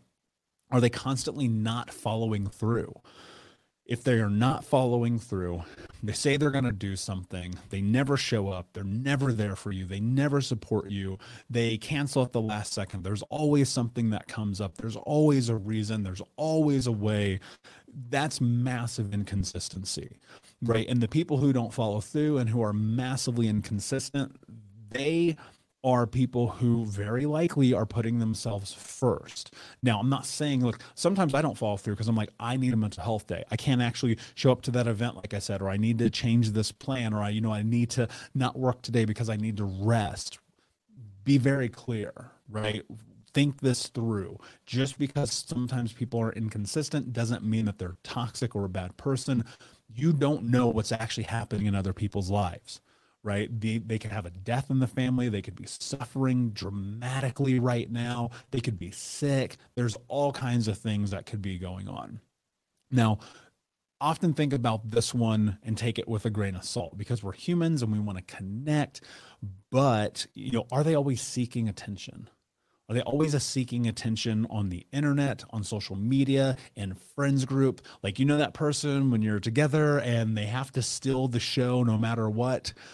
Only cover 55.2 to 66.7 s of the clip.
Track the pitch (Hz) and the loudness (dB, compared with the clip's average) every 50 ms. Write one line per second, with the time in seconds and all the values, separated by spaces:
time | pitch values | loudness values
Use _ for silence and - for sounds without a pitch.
55.2 | 123 123 104 101 95 - 90 - 95 - - - - - - 139 123 - - 135 | 0 0 -2 -2 -4 -6 -10 -12 -12 -14 -12 -10 -10 -8 -8 -8 -8 -6 -4 0
56.2 | 135 131 127 127 123 117 104 101 - 104 98 101 98 98 104 113 120 123 131 135 | 0 2 2 2 2 0 -2 -4 -8 -6 -6 -6 -8 -8 -8 -8 -6 -6 -4 -2
57.2 | 139 131 120 - 139 135 131 123 120 127 123 120 - - 117 120 120 120 123 123 | -2 -2 -2 0 0 2 2 4 4 2 0 0 -2 -4 -4 -4 -4 -4 -4 -4
58.2 | 120 123 120 - - _ - 135 117 - 110 87 90 87 - - - - - - | -4 -6 -6 -10 -14 _ -6 -4 -2 -2 -4 -4 -6 -10 -12 -12 -12 -12 -8 -4
59.2 | - 143 139 135 127 - - - _ _ - - 120 120 104 - - - - 139 | -2 0 0 0 0 -2 -6 -14 _ _ -4 -2 -2 -2 -2 -4 -8 -6 -2 0
60.2 | 143 143 135 - 135 123 120 120 113 107 104 - - 113 107 104 101 101 101 92 | 0 0 0 -2 -2 -2 0 0 0 -2 -4 -4 -2 -4 -2 -2 -2 -2 -4 -6
61.2 | - - - 107 95 98 95 87 90 90 92 92 98 98 101 - 58 53 - 110 | -8 -8 -8 -8 -6 -6 -6 -6 -8 -8 -10 -10 -10 -10 -10 -12 -12 -12 -14 -16
62.2 | _ _ _ _ _ _ _ _ _ _ _ _ _ - 131 123 117 113 107 104 | _ _ _ _ _ _ _ _ _ _ _ _ _ 0 2 4 4 4 4 2
63.2 | - - - - - _ _ _ _ _ _ _ _ _ _ - 135 147 160 - | -2 -10 -20 -20 -20 _ _ _ _ _ _ _ _ _ _ -4 -2 -2 0 2
64.2 | - 175 147 135 151 143 143 131 117 123 110 107 110 113 107 117 113 - - 123 | 2 0 2 2 2 2 2 2 2 0 0 0 -2 -2 0 0 0 2 2 0
65.2 | 117 113 110 107 107 107 95 - - 110 110 101 - 120 110 - - - 113 104 | 2 4 4 4 4 2 2 -2 -4 -6 -4 -2 -2 -2 -2 -2 -4 -2 -2 -2
66.2 | - 117 104 104 104 98 92 90 - - | -2 -2 -2 0 -2 -2 -4 -6 -8 -6